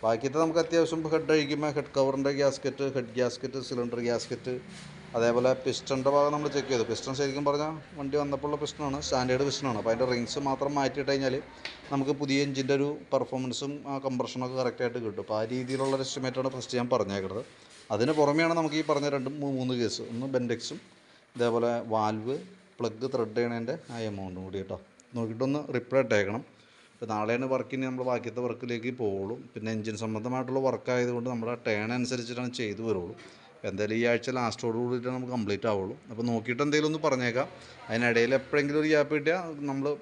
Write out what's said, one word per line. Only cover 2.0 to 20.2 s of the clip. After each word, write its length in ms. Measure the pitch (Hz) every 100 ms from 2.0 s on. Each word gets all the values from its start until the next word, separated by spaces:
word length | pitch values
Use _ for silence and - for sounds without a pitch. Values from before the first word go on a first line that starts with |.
| 135 135 139 139
ഗ്യാസ്കറ്റ്, 480 | 139 135 139 135 139 131
ഹെഡ് 160 | 117 117
ഗ്യാസ്കറ്റ്, 420 | 123 - 131 135 123
സിലിണ്ടർ 320 | 123 120 120 120
ഗ്യാസ്കറ്റ്, 460 | 117 - 120 127 127 - - - - - 120
അതേപോലെ 340 | 117 120 123 131
പിസ്റ്റണിൻ്റെ 460 | - 117 - 135 131
ഭാഗം 160 | 143 143
നമ്മൾ 140 | 147 147
ചെക്ക് 160 | 139 127
ചെയ്തു. 120 | 127 113
പിസ്റ്റൺ 240 | 110 - 135
ശരിക്കും 240 | 143 135 143
പറഞ്ഞാൽ 240 | 143 151 156 - 156
വണ്ടി 180 | 139 147
വന്നപ്പോഴുള്ള 360 | 143 139 147 147
പിസ്റ്റണാണ്, 360 | 147 - 147 139 151
സ്റ്റാൻഡേർഡ് 380 | 135 127 127 143
പിസ്റ്റണാണ്. 300 | 131 135 110
അപ്പോൾ 120 | 110
അതിൻ്റെ 160 | 113 127
റിങ്സ് 280 | 123 120 143 139
മാത്രം 240 | 135 139 143
മാറ്റിയിട്ട് 320 | 135 135 135
കഴിഞ്ഞാൽ 260 | 139 135 131 - - - - -
നമുക്ക് 200 | 139 135 139
പുതിയ 240 | 139 139 143
എഞ്ചിൻ്റെ 280 | 135 135 139
ഒരു 100 | 143 147 -
പെർഫോമൻസും 600 | 135 120 127 127 117 139 147 143
ആ 40 | 139 135
കംപ്രഷനൊക്കെ 500 | 127 120 127 127 131
കറക്റ്റായിട്ട് 380 | 123 113 123 123 113
കിട്ടും. 160 | 98
അപ്പോൾ 140 | 98 107
ആ 20 | 113
രീതിയിലുള്ള 400 | 127 123 131 135 135
ഒരു 60 | 131
എസ്റ്റിമേറ്റാണ് 440 | - 131 127 131 131
ഫസ്റ്റ് 220 | 113 123
ഞാൻ 80 | 120
പറഞ്ഞേക്കുന്നത്. 480 | 127 95 98 95 98 131 - - - -
അതിന് 200 | 104 127 156
പുറമെയാണ് 360 | 143 147 165 165
നമുക്ക് 180 | 156 151
ഈ 40 | 151
പറഞ്ഞ 180 | 143 143 139
രണ്ട് 140 | 127 147
മൂ-, 140 | 143 131
മൂന്ന് 180 | 127 127
കേസ്, 200 | 113 - 110
ഒന്ന് 120 | 117